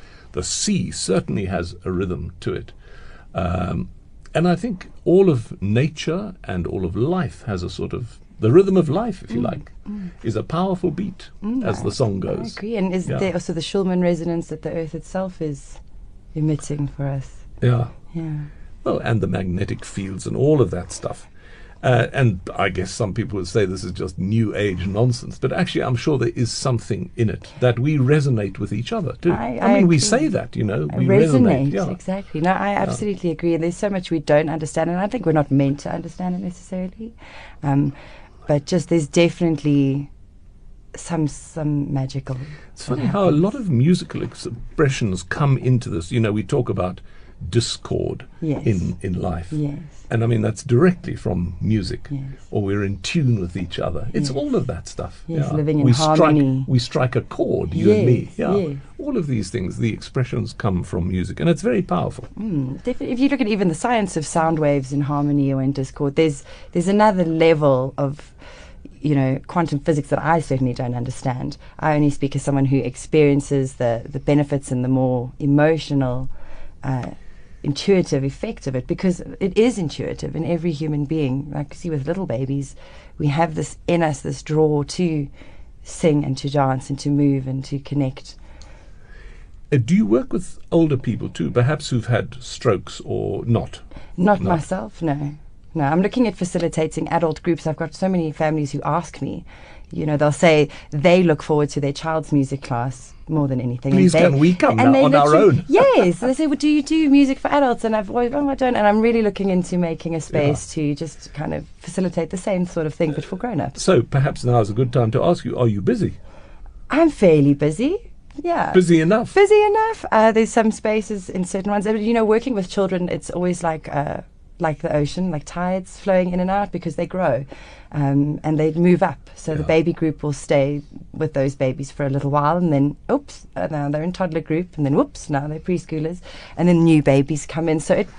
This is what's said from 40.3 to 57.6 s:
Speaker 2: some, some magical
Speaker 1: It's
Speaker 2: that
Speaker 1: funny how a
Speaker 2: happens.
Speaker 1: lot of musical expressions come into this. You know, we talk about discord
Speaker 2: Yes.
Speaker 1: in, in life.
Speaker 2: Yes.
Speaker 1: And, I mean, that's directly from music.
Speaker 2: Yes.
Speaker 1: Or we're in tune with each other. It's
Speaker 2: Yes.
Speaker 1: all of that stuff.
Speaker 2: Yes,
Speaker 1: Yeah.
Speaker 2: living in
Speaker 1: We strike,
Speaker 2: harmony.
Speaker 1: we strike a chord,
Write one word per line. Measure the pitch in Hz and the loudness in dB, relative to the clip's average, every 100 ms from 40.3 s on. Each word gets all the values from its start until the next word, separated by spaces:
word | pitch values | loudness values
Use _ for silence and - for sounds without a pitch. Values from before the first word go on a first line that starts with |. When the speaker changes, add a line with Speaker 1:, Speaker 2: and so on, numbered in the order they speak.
| - - - - - - - | -20 -20 -20 -20 -20 -20 -14
Speaker 2:
some, | - 165 147 | -6 -2 -2
some | - - 160 156 147 143 | -4 -14 -6 -2 -2 -2
magical | 135 131 139 135 127 147 151 - | -4 -4 -6 -6 -8 -10 -16 -18
Speaker 1:
It's | - - | -12 -6
Speaker 2:
that | - | -2
Speaker 1:
funny | 240 | 0
how | 202 | 2
a | |
Speaker 2:
happens. | 185 151 | 2 4
Speaker 1:
lot | 196 | 2
of | 269 196 | 0 0
musical | 120 147 180 - - | 2 4 2 0 -8
expressions | - - - 117 - - 139 135 110 90 | -8 -10 -12 -12 -6 0 0 2 -2 -4
come | - - 143 131 | -4 0 2 2
into | 127 123 - | 2 2 0
this. | 82 82 | -6 -2
You | 123 | 0
know, | 110 | 0
we | 104 | 0
talk | 95 143 117 | -2 -2 -2
about | 98 90 90 - - - - 82 | -2 -4 -6 -14 -20 -20 -14 -4
discord | 117 - - - 87 - - - - | -2 -2 -4 -6 -4 -4 -6 -14 -6
Speaker 2:
Yes. | 160 135 - | -4 -2 0
Speaker 1:
in, | 92 - - | 0 -2 -4
in | 95 90 | -6 -4
life. | 92 82 87 | -4 -4 -6
Speaker 2:
Yes. | 151 143 151 - - - | -4 -4 -6 -14 -16 -4
Speaker 1:
And, | 117 | -2
I | 117 | 0
mean, | 113 | 0
that's | 110 110 | 0 -4
directly | - 120 180 180 - | 2 4 6 2 -4
from | - - 90 87 - | -6 -2 -2 -2 -2
music. | 101 110 90 - - | 0 0 0 -6 -8
Speaker 2:
Yes. | 139 135 - - | -8 -8 -12 -6
Speaker 1:
Or | 110 | -4
we're | 98 101 | -2 0
in | 98 95 | -2 -4
tune | - 175 127 110 | -4 0 2 0
with | 87 95 | -2 -6
each | 85 - | -6 -4
other. | - 80 - | -4 -2 -2
It's | - 143 | -2 -2
Speaker 2:
Yes. | - | -2
Speaker 1:
all | 294 226 | 0 -2
of | 120 | -2
that | 85 - | -6 -10
stuff. | - 87 - - | -10 -10 -10 -6
Speaker 2:
Yes, | 160 143 | -4 -2
Speaker 1:
Yeah. | 151 | 0
Speaker 2:
living | 151 151 | 0 4
in | |
Speaker 1:
We | 135 | 4
strike, | 123 156 156 | 4 4 6
Speaker 2:
harmony. | 156 151 135 131 131 | 6 6 4 2 2
Speaker 1:
we | 127 | 0
strike | - 151 127 | 2 0 0
a | 127 | 0
chord, | - - - - | -2 -4 -2 0